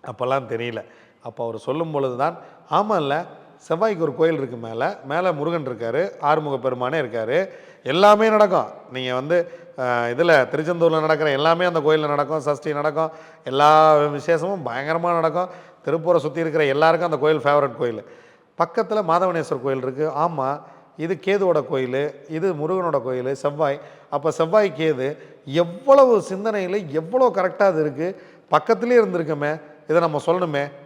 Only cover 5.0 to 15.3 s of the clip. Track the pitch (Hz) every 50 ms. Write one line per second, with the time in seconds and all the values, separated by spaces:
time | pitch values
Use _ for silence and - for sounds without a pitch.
5 | - 135 143 165 180 185 170 147 147 160 170 170 143 127 123 107 117 113 117 147
6 | 180 196 - - - 143 156 156 151 147 139 131 120 131 127 123 123 127 151 160
7 | 139 117 110 117 110 110 131 165 190 196 - - - - - _ _ 127 139 175
8 | 196 208 208 208 220 220 214 214 208 202 175 160 117 101 - - - - 123 127
9 | 127 127 127 127 135 151 170 175 170 175 - - - - - - 127 123 123 120
10 | 120 117 120 131 170 170 160 143 127 117 - 151 160 160 180 170 170 165 160 160
11 | 156 156 160 143 156 151 139 135 147 160 165 170 180 180 170 165 139 151 156 156
12 | 151 147 147 143 143 131 156 156 131 147 147 135 - 156 147 147 147 156 143 156
13 | 160 160 - - - - - - _ - 131 135 147 151 156 156 156 156 156 147
14 | 147 147 143 143 135 - 170 156 151 185 202 185 147 123 117 127 139 151 160 170
15 | 170 175 170 170 165 160